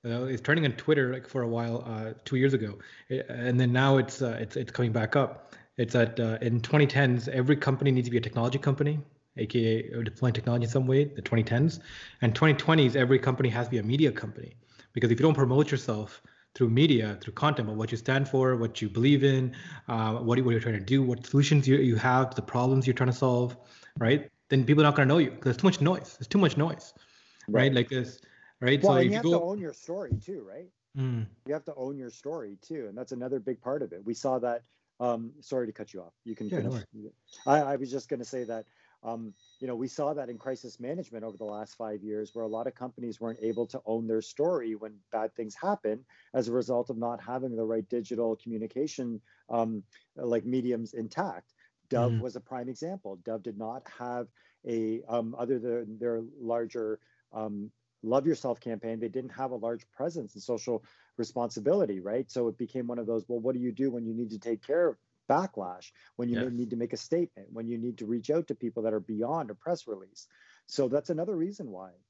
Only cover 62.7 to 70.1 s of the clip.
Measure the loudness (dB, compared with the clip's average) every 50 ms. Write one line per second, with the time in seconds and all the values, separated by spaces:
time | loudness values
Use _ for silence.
62.7 | -6 -8 -6 -6 -6 -6 -4 -2 -4 -4 -4 -4 -6 -4 -2 -4 -4 -2 -4 -6
63.7 | -4 -2 -4 -4 -2 -4 -6 -6 -6 -6 -6 -8 -8 -10 -6 -6 -6 -6 -4 -2
64.7 | 0 0 0 0 -2 _ _ _ _ _ _ 0 0 0 0 -2 _ -10 -10 -10
65.7 | -12 -14 -18 -20 _ _ _ _ _ -8 -6 -4 -2 -2 -4 -4 -4 -6 -6 -6
66.7 | -6 -6 -6 -6 -8 -10 -6 -4 -2 -2 -2 -4 _ -20 -20 -16 -14 -10 -8 -8
67.7 | -8 -6 -6 -8 -8 -10 -8 -6 -6 -6 -4 -2 -2 -2 -2 -4 -8 _ -8 -8
68.7 | -6 -4 -4 -2 -4 -4 -6 -6 -6 -6 -4 -4 -4 -6 -6 -8 -12 _ _ -6
69.7 | -6 -6 -6 -12 -12 -12 -12 _